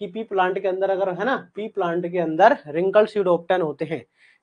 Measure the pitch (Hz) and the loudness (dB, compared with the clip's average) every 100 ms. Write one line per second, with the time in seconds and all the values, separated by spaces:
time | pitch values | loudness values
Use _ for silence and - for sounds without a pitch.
0 | 202 202 226 196 185 190 190 185 190 190 | -12 -10 -4 0 0 0 -4 -2 -2 0
1 | 196 180 226 254 - - 220 208 175 170 | -2 -2 -2 -4 -6 -10 -8 -4 -2 -2
2 | 175 180 160 156 214 285 147 143 190 202 | -2 -2 -2 6 6 6 -2 -4 2 4
3 | 214 208 185 170 170 185 160 139 151 156 | 2 0 0 0 0 -2 -2 -4 -6 -8
4 | - _ _ _ | -10 _ _ _